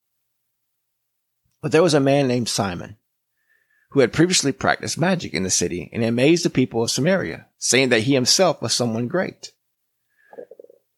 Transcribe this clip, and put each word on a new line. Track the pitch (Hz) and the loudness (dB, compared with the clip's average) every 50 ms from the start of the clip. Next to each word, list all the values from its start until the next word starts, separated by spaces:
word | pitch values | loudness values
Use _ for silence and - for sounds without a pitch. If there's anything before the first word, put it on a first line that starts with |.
| _ _ _ _ _ _ _ _ _ _ _ _ _ _ _ _ _ _ _ _ _ _ _ _ _ _ _ _ _ _ _ _ | _ _ _ _ _ _ _ _ _ _ _ _ _ _ _ _ _ _ _ _ _ _ _ _ _ _ _ _ _ _ _ _
But | - 139 | -6 0
there | 107 156 | 2 4
was | 185 170 151 | 4 4 4
a | 147 | 2
man | 135 135 139 143 139 127 | 2 4 2 2 2 0
named | 123 123 113 - | 0 -2 -2 -4
Simon, | - - 104 95 87 82 - - 104 _ _ _ _ _ _ _ _ _ _ _ _ _ _ _ _ _ _ _ | -4 -4 -4 -4 -4 -8 -10 -14 -18 _ _ _ _ _ _ _ _ _ _ _ _ _ _ _ _ _ _ _
who | - 139 | 2 2
had | 127 104 | 2 2
previously | - - 165 180 180 - - 139 | 4 2 2 2 2 0 0 -2
practiced | 131 - - 90 67 - - - - | -4 -2 -2 -2 -2 -2 -4 -8 -4
magic | - 160 185 190 170 - - - | -2 -2 -2 -2 -2 -4 -6 -6
in | 80 | -4
the | 95 90 | -4 -2
city | - - 90 85 85 87 78 - | -2 -2 -2 -2 -4 -6 -10 -8
and | - 107 117 | -6 -4 -2
amazed | 113 117 120 131 156 175 165 - | -2 0 2 4 4 4 2 0
the | 165 | -2
people | - 139 127 - - 113 117 | 0 0 0 0 0 -2 -2
of | 110 | -2
Samaria, | - - 131 180 196 175 113 82 67 110 - _ _ - | -2 -2 0 0 0 -2 -2 -6 -10 -12 -14 _ _ -8
saying | - - - 127 135 127 | -2 0 2 2 4 4
that | 123 113 | 2 2
he | 110 135 143 | 2 2 0
himself | 127 127 - - - 185 170 139 - | 2 2 2 2 2 2 2 0 -2
was | 127 117 | -4 -4
someone | - - 123 120 110 113 123 120 | -2 -2 -2 -2 -2 -4 -4 -4
great. | - 180 190 - - _ - - _ _ _ _ _ _ _ _ _ _ _ _ _ _ _ _ - - - - - - - - - _ _ _ _ | -4 -4 -6 -6 -10 _ -18 -20 _ _ _ _ _ _ _ _ _ _ _ _ _ _ _ _ -20 -20 -20 -20 -20 -20 -20 -20 -20 _ _ _ _